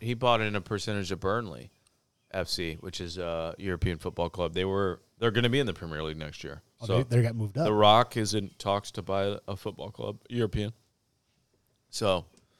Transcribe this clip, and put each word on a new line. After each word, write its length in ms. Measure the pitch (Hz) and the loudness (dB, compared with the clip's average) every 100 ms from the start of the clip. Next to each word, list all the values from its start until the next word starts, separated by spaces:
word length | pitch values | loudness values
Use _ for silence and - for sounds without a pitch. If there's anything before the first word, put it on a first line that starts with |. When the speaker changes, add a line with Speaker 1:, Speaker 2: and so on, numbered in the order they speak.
Speaker 1:
he 120 | 113 | -6
bought 280 | 117 123 117 | 0 4 4
in 120 | 107 104 | 2 -2
a 60 | |
percentage 480 | - 104 110 101 90 | -4 -4 -2 -4 -2
of 80 | 90 | -2
Burnley 500 | 95 113 107 64 - _ _ _ _ _ _ | -2 -2 -4 -10 -16 _ _ _ _ _ _
F 180 | 95 87 | -6 -4
C, 240 | - 82 80 | -4 -4 -6
which 180 | 92 - | -10 -10
is 180 | 87 90 | -8 -6
a 380 | 85 82 82 - | -4 -4 -6 -6
European 400 | 95 87 92 82 | -4 -2 -2 -2
football 320 | 90 - 85 | -4 -2 -4
club. 240 | - 85 | -2 -2
They 100 | 90 95 | 0 0
were, 360 | 98 95 85 _ - | 2 0 -2 _ -2
they're 120 | 113 | 0
gonna 180 | 104 120 | 2 4
be 100 | 135 | 2
in 60 | 123 | 0
the 80 | |
Premier 280 | - 82 76 | -2 -6 -6
League 120 | 78 78 | -4 -6
next 260 | 76 - 71 | -10 -10 -12
year. 160 | 76 - - | -14 -18 -10
Speaker 2:
Oh, 40 | 110 | 0
Speaker 1:
So 120 | 110 | 2
Speaker 2:
they, 140 | 127 120 | 4 4
they 40 | |
got 120 | 117 113 | 4 0
moved 220 | 104 131 | -4 0
up. 80 | 131 | 2
Speaker 1:
The 80 | |
Rock 420 | 107 104 113 120 120 | 8 10 8 6 0
is 160 | 104 107 | 0 0
in 160 | 98 - | -4 -6
talks 340 | 101 101 - | -2 -2 -2
to 100 | - | -8
buy 360 | 90 98 98 104 - | -4 -2 0 -4 -8
a 80 | 98 | -8
football 320 | 107 - 92 | -8 -10 -12
club, 280 | - 107 107 - | -8 -8 -8 -6
European. 420 | 120 110 104 104 - _ _ _ _ _ _ _ _ _ _ _ | -2 0 0 -4 -8 _ _ _ _ _ _ _ _ _ _ _
So 360 | - 104 92 - _ _ _ | -2 2 2 0 _ _ _